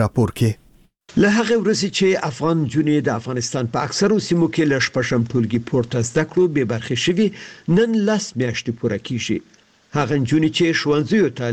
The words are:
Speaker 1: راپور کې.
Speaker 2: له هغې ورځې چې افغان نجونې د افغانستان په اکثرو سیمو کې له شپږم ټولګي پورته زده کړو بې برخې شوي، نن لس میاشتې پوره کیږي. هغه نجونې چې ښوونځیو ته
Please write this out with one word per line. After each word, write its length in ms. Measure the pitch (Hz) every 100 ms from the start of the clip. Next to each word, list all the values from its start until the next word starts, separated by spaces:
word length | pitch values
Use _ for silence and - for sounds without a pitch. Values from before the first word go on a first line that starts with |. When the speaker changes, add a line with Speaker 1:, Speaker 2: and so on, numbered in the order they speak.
| 107
Speaker 1:
راپور 260 | - 104 -
کې. 120 | 113 - _ _ _ _ _ -
Speaker 2:
له 60 | 202 220
هغې 200 | 214 233
ورځې 260 | 190 214 196 -
چې 280 | 190 190 151
افغان 280 | 127 156 165
نجونې 480 | 131 147 151 151 139
د 20 | 113
افغانستان 460 | 127 123 117 139 120
په 60 | 127 147
اکثرو 300 | - 196 214 -
سیمو 200 | 170 160
کې 160 | 170 151
له 80 | 135 -
شپږم 400 | 131 117 123 117
ټولګي 300 | 127 107 117 -
پورته 320 | 131 117 123 117
زده 160 | 156 156
کړو 140 | 180 180
بې 100 | 143 117
برخې 240 | 110 - 123
شوي، 240 | - 185 208 - - - - 180
نن 220 | 233 220 202
لس 200 | 208 - 120
میاشتې 320 | 123 117 127 117
پوره 200 | 120 101 -
کیږي. 320 | 117 - 98 - _ _ _ _ 147
هغه 180 | 131 147
نجونې 280 | 120 156 156 -
چې 220 | 165 156
ښوونځیو 540 | 147 147 139 214 147 123
ته 100 | 120